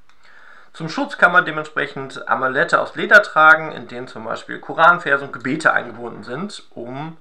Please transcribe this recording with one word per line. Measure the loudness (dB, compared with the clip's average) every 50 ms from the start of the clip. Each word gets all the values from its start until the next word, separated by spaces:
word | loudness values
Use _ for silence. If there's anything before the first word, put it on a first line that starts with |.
| -20 -20 -20 -20 -20 -20 -20 -20 -20 -20 -20 -20 -20 -20 -12
Zum | -10 -8 -6
Schutz | -4 -4 -4 -4 2
kann | 4 4 6 6
man | 4 4
dementsprechend | 2 0 -6 -6 -6 -4 -4 -4 -4 -4 -8 -10 -10 -10 -12 -4 -2
Amulette | -2 0 0 0 0 0 2 2 2 2
aus | 0 -2 -4
Leder | -6 -6 0 0 0 0
tragen, | 0 2 4 6 6 6 6 2 -2 -8
in | -10 -12 -12
denen | -12 -12 -12 -12
zum | -12 -10 -8
Beispiel | -8 -8 -8 -8 -10 -12 -10
Koranverse | -10 -6 2 6 6 6 6 6 4 0 0 0 0
und | -4 -10
Gebete | -8 -4 -4 -4 2 2 2 2
eingebunden | 2 0 -4 -8 -12 -12 -12 -12 -12 -10
sind, | -10 -8 -8 -8 -8 -10 -12 -16 -16
um, | -14 -14 -12 -10 -10 -8 -10 -10 -12 -14